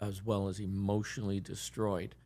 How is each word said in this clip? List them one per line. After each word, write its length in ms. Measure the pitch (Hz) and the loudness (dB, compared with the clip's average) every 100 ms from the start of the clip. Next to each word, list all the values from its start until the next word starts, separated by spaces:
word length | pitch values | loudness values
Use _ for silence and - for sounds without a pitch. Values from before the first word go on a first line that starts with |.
as 220 | 104 95 | -4 -2
well 240 | 107 104 98 | 2 2 2
as 100 | 92 | -2
emotionally 800 | 95 98 101 104 104 - 101 98 | -2 0 4 2 2 -2 0 -2
destroyed. 760 | 92 98 - - 107 90 90 - | -2 -6 -6 0 2 2 -2 -10